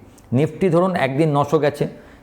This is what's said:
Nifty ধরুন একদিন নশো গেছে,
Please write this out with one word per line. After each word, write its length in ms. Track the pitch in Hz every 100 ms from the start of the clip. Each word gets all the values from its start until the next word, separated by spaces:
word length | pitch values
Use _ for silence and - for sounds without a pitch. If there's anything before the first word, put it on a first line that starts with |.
| - - - 120
Nifty 300 | 156 - 190
ধরুন 260 | 165 185 170
একদিন 420 | 131 135 160 143
নশো 220 | 139 160
গেছে, 280 | 143 - 165 - - -